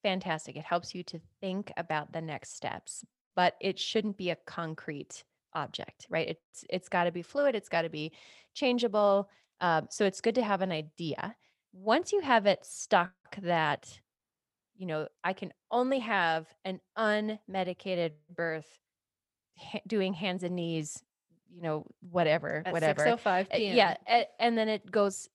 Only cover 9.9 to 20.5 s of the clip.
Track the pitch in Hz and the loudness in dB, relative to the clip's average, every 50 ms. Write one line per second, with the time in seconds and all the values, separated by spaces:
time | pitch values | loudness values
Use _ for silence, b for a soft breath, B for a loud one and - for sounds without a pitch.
9.9 | - - 214 190 190 - - 233 214 254 240 208 202 175 190 185 170 156 151 156 | -2 0 0 0 0 0 -2 0 2 2 2 2 2 0 0 0 -2 -4 -4 -8
10.9 | _ - 170 156 - - - 208 226 _ _ _ _ _ _ _ - 185 190 214 | _ -6 -4 -4 -4 -4 -6 -10 -10 _ _ _ _ _ _ _ -20 -6 0 2
11.9 | 226 311 359 - 415 403 330 269 247 226 196 202 185 - - - - - - - | 2 2 2 0 -2 0 4 4 4 6 6 4 2 2 -2 -16 -14 -14 0 4
12.9 | 214 185 175 185 _ _ _ _ - - 196 170 175 165 156 147 147 - - - | 4 4 4 4 _ _ _ _ -14 -6 -2 0 2 2 2 2 0 -2 -6 -18
13.9 | - - _ _ _ _ _ _ _ _ _ _ _ _ _ _ _ - 185 180 | -20 -20 _ _ _ _ _ _ _ _ _ _ _ _ _ _ _ -12 -8 -4
14.9 | 156 156 156 - _ _ - 180 190 - 196 190 - _ _ _ 220 240 247 262 | -4 -4 -4 -6 _ _ -4 -4 -4 -4 -10 -12 -12 _ _ _ 0 0 2 2
15.9 | 277 262 226 226 214 196 175 165 160 160 160 _ _ _ _ 190 190 185 _ _ | 0 -2 -2 0 2 2 4 2 2 0 -2 _ _ _ _ -8 -8 -8 _ _
16.9 | _ 208 226 214 208 214 214 214 214 214 _ - 190 190 185 180 175 _ - 196 | _ 0 0 2 2 0 0 -2 -6 -8 _ -8 -4 -4 -2 -4 -6 _ -6 -4
17.9 | 185 175 170 160 151 151 _ _ 175 - 170 165 160 156 156 - - _ _ _ | -2 0 -2 -2 -4 -8 _ _ -8 -6 -4 -4 -4 -6 -8 -14 -20 _ _ _
18.9 | _ _ _ _ _ _ _ _ _ _ _ _ _ - - - - - _ 185 | _ _ _ _ _ _ _ _ _ _ _ _ _ -20 -16 -10 -10 -10 _ -2
19.9 | 226 208 190 190 196 160 208 190 180 180 180 175 | 0 0 0 0 -2 -2 -4 -4 -4 -2 -4 -4